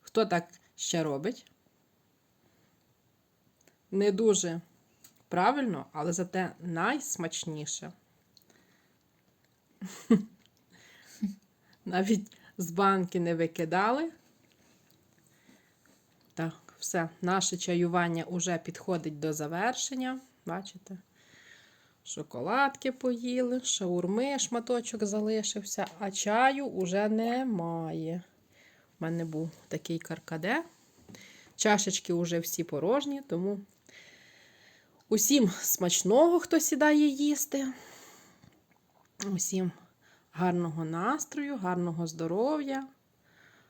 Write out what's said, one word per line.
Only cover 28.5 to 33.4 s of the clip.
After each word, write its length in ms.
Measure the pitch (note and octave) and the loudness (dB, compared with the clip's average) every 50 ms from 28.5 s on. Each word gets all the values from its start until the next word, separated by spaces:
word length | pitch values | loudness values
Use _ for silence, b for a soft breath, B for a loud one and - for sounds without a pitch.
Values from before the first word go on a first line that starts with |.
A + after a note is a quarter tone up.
| b b b b b b b b b - E3 | b b b b b b b b b -6 -4
У 20 | |
мене 200 | D#3+ E3+ E3+ E3 | -2 -2 -2 -4
був 240 | D#3+ D#3+ D#3 E3 D#3+ - - - | -4 -4 -4 -4 -6 -8 -12 -10
такий 320 | - - D#3 - - E3 D#3+ | -8 -8 -8 -4 -6 -6 -6
каркаде. 640 | - - F#3 - - - E3 D#3 D#3+ G3 B3 D#4+ E4+ - - _ _ _ _ - - B B B B B B B B B B | -6 -8 -10 -12 -8 -8 -8 -4 -2 -2 -2 -2 -4 -6 -14 _ _ _ _ -20 -20 B B B B B B B B B B
Чашечки 580 | - - G#3+ G#3 G3+ G3+ G3 F#3 - - - F3 | 0 4 4 4 4 4 0 -2 -2 -2 0 0
вже 260 | E3+ F3 E3 E3+ E3+ | 0 0 0 0 -2
всі 240 | E3+ - - - E3 | -2 -4 -4 -4 -4
порожні, 580 | - D#3 C#3+ D3 F#3+ B3 C#4+ C#4+ C#4+ C#4 C#4 C4+ | -4 -4 -2 0 2 2 2 0 -2 -6 -8 -6
тому 320 | - - E3+ | -4 -4 -2